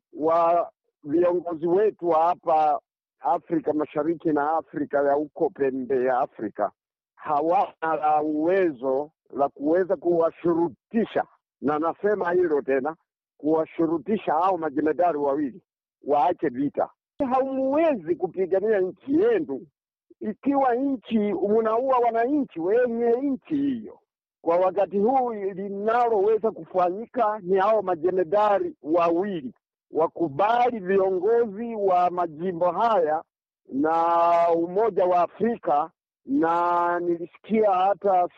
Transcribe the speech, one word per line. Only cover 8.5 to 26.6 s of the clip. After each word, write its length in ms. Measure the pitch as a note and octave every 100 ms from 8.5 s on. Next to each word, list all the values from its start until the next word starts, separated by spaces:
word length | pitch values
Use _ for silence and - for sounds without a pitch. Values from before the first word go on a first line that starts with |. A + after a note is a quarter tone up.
| F#3+ F#3 C3+ C3 C3 D3+ _ _ -
la 120 | C#3
kuweza 480 | - C#3+ E3+ F#3 F#3
kuwashurutisha, 1300 | E3+ E3+ E3 - E3 E3+ E3+ A#2+ _ A3+ G3+ - - _ _ _
na 180 | B2 D3+
nasema 540 | D#3+ - G3+ G#3 F3+
hilo 300 | F3+ F3 D3
tena, 340 | C3 C3+ C3 D#3+ _ _ _ _
kuwashurutisha 920 | D3 D#3+ D#3+ - D#3+ E3 D3+ G#3 -
hao 260 | D#3 F#3 F#3
majemedari 600 | D#3 C#3 D3+ D3 F3 D3
wawili 440 | C#3+ C#3 C#3+ F3+ - _ _ _ -
waache 420 | C#3+ D#3+ F3+ D#3
vita. 400 | B2 C#3+ - F2 _ _ -
Hamuwezi 960 | C#4 B3+ C4+ C4+ C4+ C#4+ E4 C4 D#3
kupigania 640 | F3 E4 E3+ F#3 F#3+ G#3 G#3+
nchi 340 | F#3 F#3+ -
yenu 520 | D4 G4+ - A#2 C3+ E3+ _ _ _ _ _
ikiwa 540 | G#3+ G#3+ - C#4 C4+
nchi, 440 | A#3+ C#4 C4+ - A3+
mnaua 800 | G#3 G3 G3 G#3+ A3 A3 C4 C4
wananchi 600 | A#3+ A3+ A#3 D4 B3+ -
wenye 500 | E3 A3+ B3 A#3 A#3+ A#3
nchi 320 | C#4 C4 -
hiyo. 440 | - C#4 B3 G#3+ - _ _ _ _
Kwa 140 | - E3+
wakati 420 | F#3 F#3 F#3+ G3+
huu 340 | G#3 C4+ B3
linaloweza 1200 | A3 G3 F#3 G3+ G3 G#3 A#3 A#3+ A3 G3 A3 A3
kufanyika 880 | E3